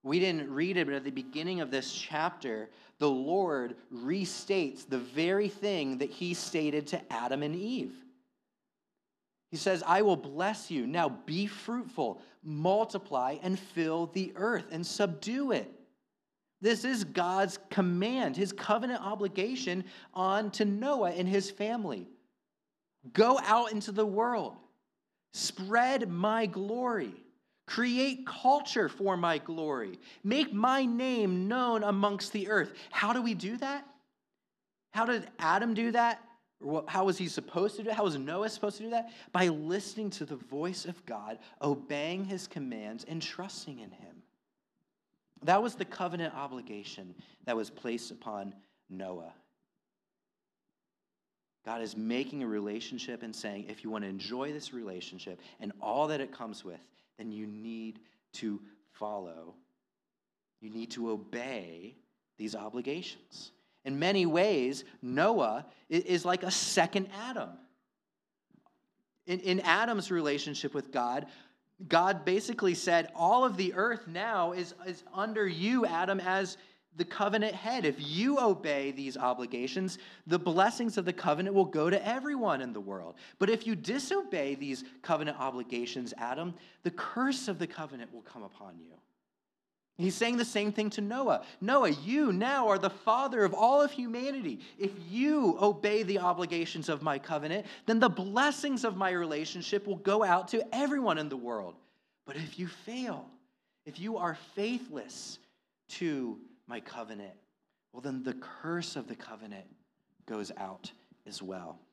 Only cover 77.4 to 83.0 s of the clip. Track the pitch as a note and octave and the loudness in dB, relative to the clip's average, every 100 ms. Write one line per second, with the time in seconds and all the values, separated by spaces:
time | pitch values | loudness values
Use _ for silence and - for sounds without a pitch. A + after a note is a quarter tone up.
77.4 | G#3+ F#3+ A3 B3 D#3+ C3 D3 E3 B3 C#4+ | 2 -2 -4 0 0 0 -4 0 2 4
78.4 | A#3 F#3+ D#3 C#3+ C#3 C3+ C#3 B2+ B2+ B2+ | 4 4 0 0 0 -4 -6 0 0 0
79.4 | A#2+ A#2+ C3 F#3 F#3 - - - - F3 | -2 -2 -2 -2 -4 -6 -16 -18 0 2
80.4 | F3 E3 G3+ A#3 A#3 G3+ F3+ F3+ F3 D3+ | 4 6 4 4 -2 0 -2 0 0 2
81.4 | F#3+ G3 F#3 D#3+ D#3+ F#3+ F3+ B3+ C#4 C#4 | 4 4 4 4 4 4 2 -2 -2 0
82.4 | G#3+ C#3 B2+ G#2+ G2 G2 | 2 2 -2 -6 -8 -8